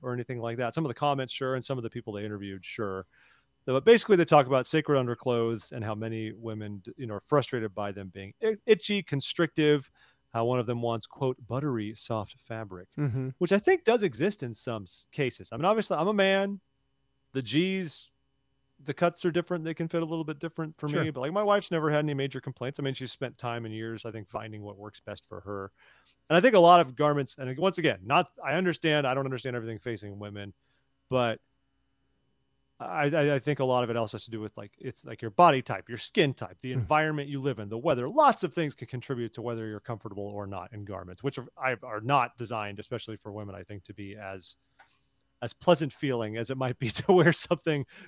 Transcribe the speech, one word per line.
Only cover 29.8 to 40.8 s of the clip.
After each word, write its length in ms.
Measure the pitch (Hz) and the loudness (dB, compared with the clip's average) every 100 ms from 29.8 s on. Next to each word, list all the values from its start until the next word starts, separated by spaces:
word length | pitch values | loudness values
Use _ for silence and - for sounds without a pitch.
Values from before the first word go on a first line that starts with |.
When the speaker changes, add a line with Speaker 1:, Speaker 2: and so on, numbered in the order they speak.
| 120 107 101 101 | -8 -8 -10 -12
Speaker 1:
women, 340 | 104 101 101 - _ _ _ _ - | -12 -10 -12 -16 _ _ _ _ -2
but 320 | 127 120 110 _ _ _ _ _ _ _ _ _ _ _ _ _ - | 0 2 -2 _ _ _ _ _ _ _ _ _ _ _ _ _ -14
I, 280 | - 156 143 | -6 0 2
I, 280 | 160 147 139 | 4 4 2
I 20 | |
think 220 | 151 143 | 0 0
a 40 | |
lot 200 | 131 123 | 2 2
of 60 | 117 | 2
it 60 | 117 | 0
also 200 | 110 110 | -2 -6
has 100 | - | -10
to 40 | |
do 100 | 110 | -8
with, 140 | 107 - | -10 -12
like, 160 | 104 - | -16 -12
it's, 260 | 131 - | -12 -12
like, 180 | 135 113 | -14 -10
your 80 | 113 | -2
body 320 | 135 175 131 | 6 8 6
type, 260 | - 95 - | 0 -8 -8
your 80 | - | -10
skin 380 | - 214 147 | -2 2 2
type, 240 | - 92 - | 2 -8 -10
the 120 | 127 | -6
Speaker 2:
Mm. 20 | |
Speaker 1:
environment 540 | 131 110 151 156 151 143 | -4 2 2 2 -2 -4
you 100 | 139 | -4
live 180 | 135 113 | -4 -4
in, 120 | 104 | -6
the 80 | 113 | -4
weather. 280 | 160 123 127 | 0 0 0
Lots 380 | 277 285 - | 4 6 4
of 80 | 175 | -2
things 220 | 175 151 | -2 -4
can 120 | - 123 | -4 -10
contribute 460 | 123 - 120 117 | -8 -6 -6 -6
to 80 | - | -6
whether 240 | 117 113 110 | -6 -6 -6
you're 140 | 104 | -8
comfortable 440 | - 107 104 98 101 | -8 -10 -8 -8 -8
or 200 | 101 98 | -8 -8
not 260 | 95 92 | -8 -10
in 100 | 104 | -12